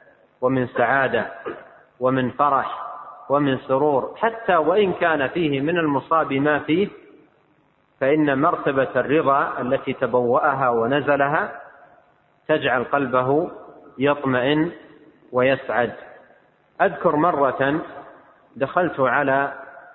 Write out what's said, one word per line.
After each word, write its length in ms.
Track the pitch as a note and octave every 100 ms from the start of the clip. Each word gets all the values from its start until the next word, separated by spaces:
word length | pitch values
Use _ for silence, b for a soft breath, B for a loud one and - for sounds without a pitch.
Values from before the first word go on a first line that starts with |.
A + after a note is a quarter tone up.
| - _ _ -
ومن 260 | B2+ C3 B2
سعادة 580 | - A#2 C#3 C3 A#2 - - - - - - _ -
ومن 320 | B2+ C3 B2
فرح 500 | - C#3+ C3+ A#2 - - - - - -
ومن 280 | C#3+ C#3+ B2
سرور، 580 | - C3+ D3+ C3+ - -
حتى 380 | F#3+ - - F3
وإن 380 | D3+ G3+ G3
كان 340 | E3+ F3 D3+ C3
فيه 340 | F3 D#3 C3+
من 160 | D3 F3
المصاب 560 | D#3 C3+ - E3 D3
ما 260 | C3+ D3 D3
فيه، 280 | D3 E3 G#3 - - - _ _ _ _ _ _ _ -
فإن 420 | C3+ D#3 D3 C3+
مرتبة 460 | D#3+ - - C3+ B2+ C3
الرضا 640 | A#2+ D3+ C3+ C#3 D#3+ -
التي 320 | B2 C3+ -
تبوأها 760 | B2+ B2 B2 A#2+ B2 D3+ C3+ C3
ونزلها 920 | A#2 A#2 C#3+ C3 C#3+ C#3 D#3+ G#3+ - - - - _ _ _ _ _ -
تجعل 360 | D#3 C3 B2
قلبه 680 | A2+ C#3+ C3 B2+ B2+ D3 E3+ - - - - -
يطمئن 760 | C#3 C#3+ C3+ B2+ C3 D3+ E3+ - - - - _ -
ويسعد. 640 | B2 C3 C3 - A2 A2+ - - - - _ _ _ _ -
أذكر 340 | F#3 E3 F3 D3
مرة 640 | E3+ D3 C3+ - C3+ D#3 - - - - - _ _ -
دخلت 440 | C3+ F3 F3 -
على 540 | B2+ C3 C#3 C3+ C#3 - - - -